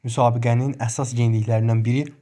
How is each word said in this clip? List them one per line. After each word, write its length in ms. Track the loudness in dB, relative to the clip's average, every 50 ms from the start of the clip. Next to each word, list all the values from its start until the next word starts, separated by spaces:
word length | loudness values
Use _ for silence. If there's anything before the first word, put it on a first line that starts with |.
| -10
müsabiqənin 720 | -6 0 2 2 2 2 2 0 2 2 2 0 -2 -4 -4
əsas 320 | -4 -4 -4 -4 -6 -4 -2
yeniliklərindən 640 | 0 0 2 2 0 0 0 0 0 2 2 2 2 2
biri 220 | 2 0 0 -2 -4 -10 -18